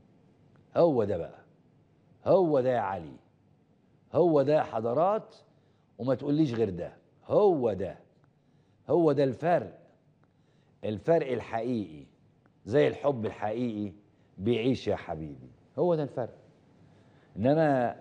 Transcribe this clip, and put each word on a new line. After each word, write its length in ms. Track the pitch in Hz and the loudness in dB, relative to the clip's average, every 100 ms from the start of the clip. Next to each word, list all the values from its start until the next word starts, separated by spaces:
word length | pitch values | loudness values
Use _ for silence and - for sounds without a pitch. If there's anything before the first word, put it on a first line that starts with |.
| _ _ _ _ _ _ _ - | _ _ _ _ _ _ _ 2
هو 280 | 170 127 | 4 4
ده 120 | 101 90 | 0 -4
بقى، 220 | 78 - - _ _ _ _ _ _ _ | -6 -14 -20 _ _ _ _ _ _ _
هو 360 | 117 180 175 143 | 2 2 4 2
ده 100 | 127 | 2
يا 80 | 120 | 0
علي، 360 | 98 95 78 62 _ _ _ _ _ _ _ _ _ | -2 -6 -10 -18 _ _ _ _ _ _ _ _ _
هو 300 | 135 175 151 | 2 4 4
ده 120 | 135 | 4
يا 80 | 151 | 2
حضرات، 760 | 113 113 113 123 180 214 - - _ _ _ _ _ - | 2 -4 -2 0 2 0 -6 -20 _ _ _ _ _ -8
وما 160 | 123 | -2
تقوليش 400 | 123 143 147 156 | -2 0 2 2
غير 160 | 113 107 | 2 -2
ده، 220 | 87 82 - _ _ - | -2 -10 -14 _ _ 0
هو 460 | 147 202 160 117 | 4 4 4 0
ده، 260 | 92 92 - _ _ _ _ _ _ _ _ - | -2 -6 -8 _ _ _ _ _ _ _ _ -2
هو 220 | 160 160 | 2 4
ده 120 | 139 | 4
الفرق، 540 | 139 117 160 165 95 - _ _ _ _ _ _ _ _ _ _ | 0 0 0 0 -2 -14 _ _ _ _ _ _ _ _ _ _
الفرق 480 | 104 107 - 165 139 | -8 -6 0 0 2
الحقيقي، 720 | 120 101 113 117 120 90 78 67 _ _ _ _ _ | -4 -4 -6 -4 -4 -6 -12 -20 _ _ _ _ _
زي 240 | 92 131 143 | -2 2 2
الحب 380 | - 143 131 107 | 0 -4 -2 -6
الحقيقي 640 | - 104 113 123 104 104 85 _ _ _ - | -6 -6 -4 -4 -4 -8 -10 _ _ _ -6
بيعيش 500 | 101 117 123 117 - | -2 0 0 -2 -2
يا 80 | 90 | -4
حبيبي، 540 | - 82 78 67 64 - _ - | -6 -10 -10 -14 -20 -20 _ -2
هو 160 | 175 | 0
ده 80 | 160 | 0
الفرق. 320 | 135 - 113 - - _ _ _ - _ _ _ _ 90 | -4 -6 -8 -12 -20 _ _ _ -20 _ _ _ _ -2
إنما 600 | 120 156 156 135 117 - | 2 4 2 2 0 -4